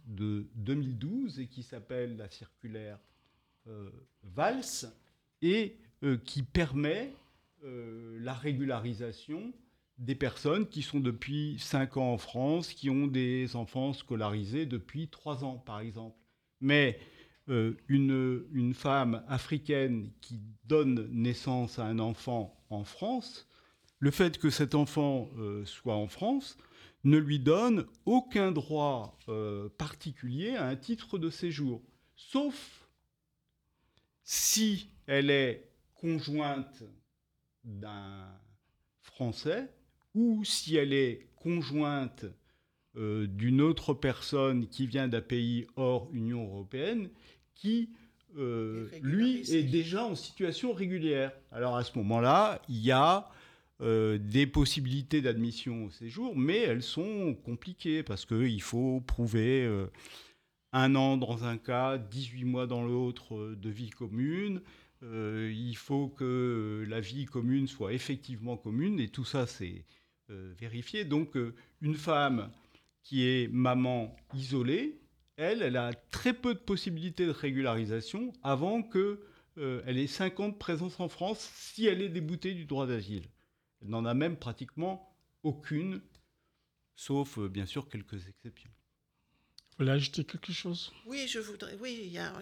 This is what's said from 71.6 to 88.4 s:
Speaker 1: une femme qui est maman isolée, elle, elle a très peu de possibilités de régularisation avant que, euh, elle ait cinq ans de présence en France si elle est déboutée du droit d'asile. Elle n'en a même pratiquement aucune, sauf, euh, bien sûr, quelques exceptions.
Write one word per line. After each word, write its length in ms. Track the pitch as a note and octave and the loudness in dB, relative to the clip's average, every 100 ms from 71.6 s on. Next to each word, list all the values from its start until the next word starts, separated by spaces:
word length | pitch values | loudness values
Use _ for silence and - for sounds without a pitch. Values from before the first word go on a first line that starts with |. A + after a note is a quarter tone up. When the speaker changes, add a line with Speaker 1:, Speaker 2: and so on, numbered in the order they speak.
| - - | -20 -4
Speaker 1:
une 160 | D3+ D3+ | -2 -2
femme 540 | E3+ D3 C#3 A#2+ G#2 - _ _ _ _ | 2 4 4 2 -2 -12 _ _ _ _
qui 240 | - C3+ B2+ | -2 2 4
est 220 | B2+ A#2 | 4 2
maman 640 | B2 B2+ B2+ B2+ B2 A2 - - | 4 4 4 2 0 -4 -10 -10
isolée, 680 | C3+ C3 C3 B2 F3+ D4+ D4+ _ _ _ - | -8 -2 0 2 2 0 -6 _ _ _ -4
elle, 260 | E3 A3+ | -2 0
elle 140 | D#3 B2 | 0 0
a 160 | A#2+ | -2
très 400 | A#2+ - - B3 | -6 -10 -2 0
peu 220 | B3 A#3+ | 0 0
de 40 | A3 | -2
possibilités 680 | - F#3+ G3+ D#3+ F3 D#3+ F3 | -2 -2 -2 -6 -6 -2 0
de 40 | |
régularisation 1000 | C#3 C#3+ C3+ C3 A2+ G#2+ A2+ A2 G3 B3 - | 0 0 0 2 0 0 -2 -4 -6 -6 -6
avant 400 | C3+ C3 F3 A3+ | 0 0 2 0
que, 380 | A3 F#3 G3+ G3+ - - _ - | 0 2 2 0 -10 -20 _ -6
euh, 240 | C#3 B2 C3 | -4 -4 -2
elle 120 | B2+ | 0
ait 80 | C#3+ | 0
cinq 340 | - F#3+ F#3 | 0 -2 -2
ans 80 | G#3 | -4
de 60 | |
présence 460 | G#3 - D#3+ F3+ - | -4 -4 -2 -2 -4
en 80 | F3 | -6
France 420 | - F#3 G#3+ - | -4 -4 -4 -10
si 320 | - - - A3 | -14 -14 2 2
elle 160 | F#3 | 4
est 60 | G3 | -2
déboutée 460 | E3+ D#3 F3 F#3+ | -4 -4 -4 -4
du 100 | F3+ | -6
droit 220 | D3 C#3 C3 | -4 -2 0
d'asile. 400 | A#2 G2 G2+ E2 _ _ _ _ _ | -2 -2 -8 -8 _ _ _ _ _
Elle 60 | G#2 | -6
n'en 160 | A#2 | -2
a 100 | A#2 | 0
même 220 | B2 E3 D3 | 2 0 -2
pratiquement 800 | B2 A2 C3 - F3+ F#3+ - _ _ _ | -8 -10 -10 -6 -4 -6 -12 _ _ _
aucune, 580 | D#3 C#3+ - D3+ F#3 F#3+ - _ _ _ _ _ _ _ _ - | -6 -6 -4 -4 -4 -8 -12 _ _ _ _ _ _ _ _ -16
sauf, 420 | - C#3 C#3 A2+ | -4 -2 -2 -4
euh, 100 | G2 | -4
bien 180 | G2 F#2 | -4 -6
sûr, 220 | A2 - | -6 -8
quelques 380 | G#2+ - G2+ F2+ | -12 -10 -12 -14
exceptions. 420 | - | -18